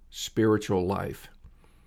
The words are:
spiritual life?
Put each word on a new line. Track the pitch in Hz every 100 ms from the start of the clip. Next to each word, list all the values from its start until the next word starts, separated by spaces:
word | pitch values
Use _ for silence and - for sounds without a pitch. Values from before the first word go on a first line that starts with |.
| -
spiritual | - - - 110 107 - 98 90
life? | 98 92 - - - - - - -